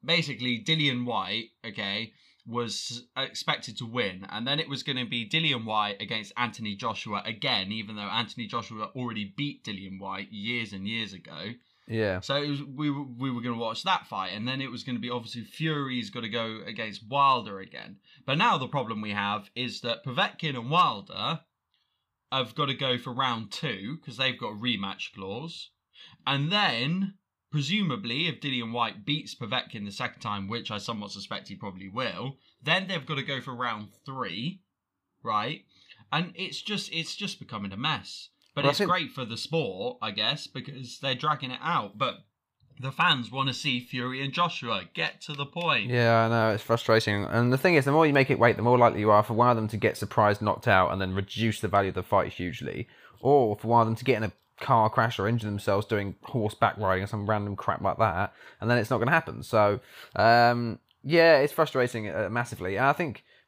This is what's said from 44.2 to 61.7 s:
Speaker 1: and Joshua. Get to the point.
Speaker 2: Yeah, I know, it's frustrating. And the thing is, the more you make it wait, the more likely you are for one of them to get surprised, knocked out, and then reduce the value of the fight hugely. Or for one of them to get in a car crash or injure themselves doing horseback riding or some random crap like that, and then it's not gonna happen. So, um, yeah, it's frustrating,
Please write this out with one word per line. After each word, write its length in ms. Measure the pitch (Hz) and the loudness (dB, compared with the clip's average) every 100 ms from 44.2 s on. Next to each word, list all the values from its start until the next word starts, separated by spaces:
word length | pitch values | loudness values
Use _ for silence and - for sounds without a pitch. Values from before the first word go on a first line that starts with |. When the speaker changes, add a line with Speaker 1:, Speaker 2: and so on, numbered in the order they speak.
Speaker 1:
and 120 | 139 | -4
Joshua. 520 | 139 175 - 120 104 90 | 0 0 -2 -4 -4 -4
Get 280 | - 156 - | -4 -4 -4
to 120 | - | -12
the 120 | 143 143 | -8 -6
point. 440 | - 170 135 104 | -4 0 0 2
Speaker 2:
Yeah, 360 | 123 117 113 113 | 4 6 6 6
I 40 | |
know, 200 | 117 110 | 4 4
it's 100 | 107 | 2
frustrating. 640 | - 117 - 113 110 101 101 | 2 0 6 4 6 0 0
And 280 | 117 120 | 2 4
the 40 | 131 | 4
thing 180 | 185 165 | 6 6
is, 100 | 131 | 6
the 60 | |
more 140 | 151 160 | 6 6
you 60 | |
make 160 | 139 131 | 6 4
it 100 | 135 | 6
wait, 160 | 117 107 | 6 6
the 40 | |
more 140 | 117 123 | 4 8
likely 220 | 120 - | 8 6
you 100 | 107 | 6
are 120 | 104 | 6
for 100 | 107 | 6
one 160 | 110 120 | 4 6
of 60 | 117 | 4
them 120 | 107 | 2
to 80 | 107 | 2
get 200 | 107 - | 2 2
surprised, 440 | 104 - 104 101 | -2 4 4 4
knocked 260 | 107 - - | 2 0 6
out, 240 | 95 92 | 6 6
and 80 | 95 | 2
then 120 | 95 | 0
reduce 480 | 95 98 - 110 104 | -2 -4 0 0 0
the 60 | 101 | 2
value 220 | 101 98 | 2 2
of 60 | 92 | -2
the 80 | |
fight 300 | 90 101 - | 2 2 2
hugely. 540 | - 90 78 64 - - - - - | -2 -6 -4 -6 -8 -10 -14 -20 -4
Or 340 | 127 143 117 104 | 6 6 6 2
for 100 | 113 | 4
one 140 | 117 | 6
of 60 | 113 | 6
them 80 | 110 | 2
to 100 | - | 2
get 120 | 110 | 2
in 60 | |
a 80 | 107 - _ _ | 2 -6 _ _
car 300 | - 123 110 | 2 4 4
crash 300 | - 117 - | 4 0 2
or 80 | 98 | 0
injure 160 | 117 107 | 0 0
themselves 380 | 101 - 101 - | -2 0 0 2
doing 300 | 107 98 95 | -2 -2 -8
horseback 540 | - 127 104 - 110 - | -6 -2 -2 2 0 2
riding 260 | 98 92 | 0 2
or 40 | 101 | 0
some 220 | 107 104 | -4 0
random 260 | 107 101 98 | 0 -2 -4
crap 260 | - 85 | -2 0
like 160 | 95 - | 0 2
that, 360 | 107 82 98 - - - | 2 2 -2 -6 -20 -6
and 100 | 110 | 2
then 80 | 120 | 2
it's 120 | 107 | 4
not 80 | 123 | 2
gonna 140 | 117 | 4
happen. 320 | 165 - - | 2 0 -10
So, 360 | - 113 104 101 - - - - | 0 4 6 4 -4 -20 -8 4
um, 640 | 107 120 120 120 120 104 _ _ | 6 8 8 4 -2 -6 _ _
yeah, 340 | 135 165 165 151 | 2 6 10 8
it's 160 | 147 | 6
frustrating, 560 | - 156 | 4 2